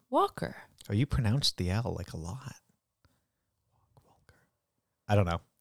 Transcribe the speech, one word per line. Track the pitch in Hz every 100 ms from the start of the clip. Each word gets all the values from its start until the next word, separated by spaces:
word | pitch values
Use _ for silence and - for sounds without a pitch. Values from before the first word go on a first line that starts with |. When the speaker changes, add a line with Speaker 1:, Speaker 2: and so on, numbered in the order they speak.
| _
Speaker 1:
Walker. | 277 403 - - - - - -
Speaker 2:
Oh, |
you | 104
pronounced | - - 110 135 - -
the | 90
L, | 101 120 87
like, | 90
a | 82
lot. | 82 127 131 - _ _ _ _ _ _ _ _ _ _ _ _ _ _ _
Walker. | _ _ _ _ _ _ _ _ _ -
I |
don't | 104 90
know. | 85 - _